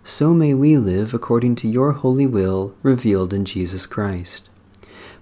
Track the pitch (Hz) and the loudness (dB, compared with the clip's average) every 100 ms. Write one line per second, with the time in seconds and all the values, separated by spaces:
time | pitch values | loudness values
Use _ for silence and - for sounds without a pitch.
0 | - - 151 170 151 135 147 151 101 92 | -10 -2 2 2 2 4 4 4 4 0
1 | 110 120 - 120 123 120 113 120 139 147 | -2 -4 0 0 2 0 -2 0 0 0
2 | 131 131 135 110 92 95 98 - 139 127 | 0 2 2 2 0 0 -4 -4 0 0
3 | 113 98 92 98 98 95 87 92 - - | 2 0 0 -4 -4 -6 -6 -8 -10 -6
4 | 101 92 87 - - _ _ - - - | -6 -6 -10 -16 -20 _ _ -20 -20 -20
5 | - - | -20 -10